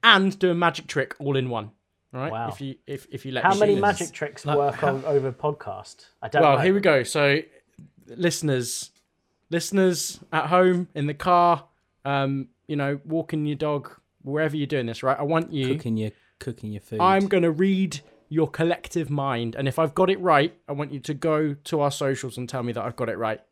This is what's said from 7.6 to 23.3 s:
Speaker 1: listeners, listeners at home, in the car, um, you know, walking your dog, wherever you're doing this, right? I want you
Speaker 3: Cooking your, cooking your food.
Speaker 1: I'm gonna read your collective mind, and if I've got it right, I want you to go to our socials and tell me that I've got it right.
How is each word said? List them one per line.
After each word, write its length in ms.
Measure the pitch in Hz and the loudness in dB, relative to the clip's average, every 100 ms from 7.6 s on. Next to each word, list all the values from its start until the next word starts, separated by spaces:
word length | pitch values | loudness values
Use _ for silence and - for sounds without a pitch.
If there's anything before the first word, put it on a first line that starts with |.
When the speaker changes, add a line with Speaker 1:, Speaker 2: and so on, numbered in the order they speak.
| _ _ - _ - | _ _ -20 _ -20
Speaker 1:
listeners, 840 | - 175 - 151 127 120 - - _ _ _ _ _ _ | -2 -2 0 -2 -2 -2 -8 -10 _ _ _ _ _ _
listeners 720 | 170 - 196 190 175 - - - | -4 -2 2 2 2 -6 -10 -4
at 160 | 160 147 | -4 2
home, 400 | 180 185 180 180 - | 4 6 4 -2 -4
in 120 | 143 | -4
the 60 | |
car, 520 | 147 - 175 175 165 - _ _ _ 139 | -2 2 4 6 2 -2 _ _ _ -4
um, 440 | 139 139 139 131 _ _ | -2 0 -4 -6 _ _
you 80 | 147 | -4
know, 240 | 139 143 143 | -2 -4 -4
walking 400 | 160 160 156 151 | -6 -4 -4 -4
your 100 | 147 | -2
dog, 360 | 151 147 143 - _ _ | -2 -2 -6 -20 _ _
wherever 340 | 135 147 156 151 | -6 -2 -2 -2
you're 120 | 143 | -2
doing 180 | 147 120 | -2 -4
this, 180 | 113 | -4
right? 140 | 131 135 | -2 -2
I 60 | |
want 280 | 147 160 170 | 0 -2 -2
you 220 | 156 131 143 | -4 -2 -2
Speaker 3:
Cooking 220 | 127 110 | -2 -4
your, 140 | 107 - _ _ | -4 -8 _ _
cooking 320 | - 113 107 | -12 -10 -10
your 100 | 104 | -12
food. 180 | - 110 | -10 0
Speaker 1:
I'm 280 | 180 196 196 | 2 4 2
gonna 240 | 196 170 | 2 2
read 500 | 151 190 190 190 147 - _ _ | 2 2 2 0 -4 -14 _ _
your 180 | 151 151 | -2 0
collective 600 | - 165 170 - 175 147 | 0 -2 -2 -4 -6 -4
mind, 460 | 143 139 120 117 113 | -2 0 0 -2 -2
and 120 | 139 | -4
if 120 | 127 | 0
I've 160 | 160 147 | 0 2
got 140 | 185 | 2
it 100 | 190 | 2
right, 340 | 180 147 156 - - | 4 4 4 -4 -12
I 60 | |
want 180 | 143 143 | -8 -8
you 80 | 139 | -10
to 140 | 123 | -8
go 400 | 143 160 156 156 | -4 0 0 0
to 260 | 143 - 160 | -4 -4 0
our 100 | 143 | 0
socials 460 | 139 139 135 131 117 | 0 -2 -2 -6 -10
and 100 | 123 | -8
tell 160 | 135 | -6
me 80 | 120 | -4
that 100 | 117 | -4
I've 120 | 110 113 | -6 -6
got 140 | 117 | -6
it 80 | 98 | -4
right. 220 | 110 | -4